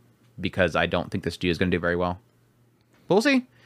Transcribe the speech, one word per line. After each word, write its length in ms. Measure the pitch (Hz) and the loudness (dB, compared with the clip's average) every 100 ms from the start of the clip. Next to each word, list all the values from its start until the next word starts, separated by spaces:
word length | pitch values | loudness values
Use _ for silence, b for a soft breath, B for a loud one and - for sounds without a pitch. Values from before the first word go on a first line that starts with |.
| _ _ _ - | _ _ _ -8
because 340 | 92 - 90 | -6 0 0
I 120 | 82 85 | 2 0
don't 240 | 90 - | -2 -4
think 120 | 98 | -6
the 60 | 82 | -6
studio 220 | - 90 | -4 -2
is 60 | 82 | 0
gonna 120 | 92 | 0
do 80 | 87 | 0
very 180 | 85 87 | 0 -2
well. 240 | 87 90 _ _ _ _ _ _ _ _ - | -2 -4 _ _ _ _ _ _ _ _ 0
But 80 | |
we'll 80 | 185 | 2
see. 240 | 269 262 - B | 4 2 0 B